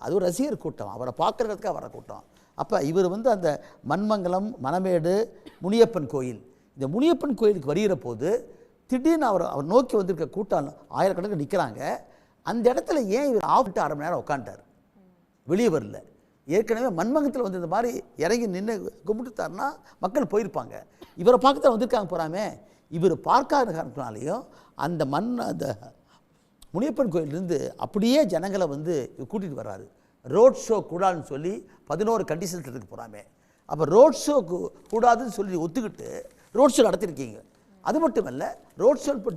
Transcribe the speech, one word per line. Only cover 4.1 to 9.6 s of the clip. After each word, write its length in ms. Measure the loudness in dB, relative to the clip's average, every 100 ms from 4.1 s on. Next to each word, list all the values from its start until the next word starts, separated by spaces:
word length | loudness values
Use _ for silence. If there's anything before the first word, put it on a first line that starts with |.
| 0 0 -2 -2 -6 -4
மணமேடு, 480 | -2 0 2 2 0 0 -6 -20 -8 0
முனியப்பன் 420 | 6 6 4 -4
கோயில், 260 | -4 -6 -8 -16 _ _ -8
இந்த 100 | -4
முனியப்பன் 420 | 2 2 2 0 2
கோயிலுக்கு 300 | 2 2 0
வருகிற 260 | 0 2 0 -4
போது 240 | -4 -2 -2 -4 -18 -20 _ -6
திடீர்னு 380 | 0 2 2 2
அவர், 140 | 2 0
அவர் 120 | -4